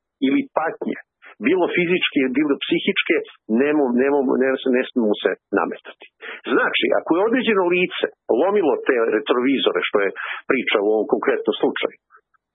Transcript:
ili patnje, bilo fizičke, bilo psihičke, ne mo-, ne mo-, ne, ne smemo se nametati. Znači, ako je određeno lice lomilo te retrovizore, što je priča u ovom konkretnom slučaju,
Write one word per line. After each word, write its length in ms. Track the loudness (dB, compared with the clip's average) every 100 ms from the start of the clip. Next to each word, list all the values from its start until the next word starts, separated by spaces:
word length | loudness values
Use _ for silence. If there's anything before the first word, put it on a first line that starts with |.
| _ _ 0
ili 160 | 0 -2 -4
patnje, 420 | -4 -4 -8 -10 -14 _ -20 -6 -2
bilo 180 | 0 0 -2
fizičke, 440 | -2 -2 -2 0 0 0
bilo 160 | 0 -2
psihičke, 540 | -2 -2 -2 -2 0 -2 -4 -12 -2 0
ne 100 | 2 2
mo-, 160 | 2 2
ne 80 | 2
mo-, 240 | 2 2 2
ne, 60 | 0 0 0 0
ne 60 | 0
smemo 260 | 0 0 0
se 80 | 0 -2 _ 0
nametati. 480 | 0 -4 -14 -20 -20 _ -18 -12 -2
Znači, 320 | 0 0 0 0 0
ako 120 | 0
je 140 | 0 2
određeno 360 | 0 2 2 2
lice 320 | 0 0 -2 -6 -4 -2 0
lomilo 340 | 2 2 2 2 0
te 100 | 0 2 0
retrovizore, 640 | 0 0 2 2 0 0 0
što 100 | 0
je 100 | 0 -2 -10 -8 -2
priča 280 | -2 0 0
u 80 | 2
ovom 140 | 2 2
konkretnom 420 | 0 2 0 0 0
slučaju, 360 | -2 0 -4 -6 _ -20 _ _ _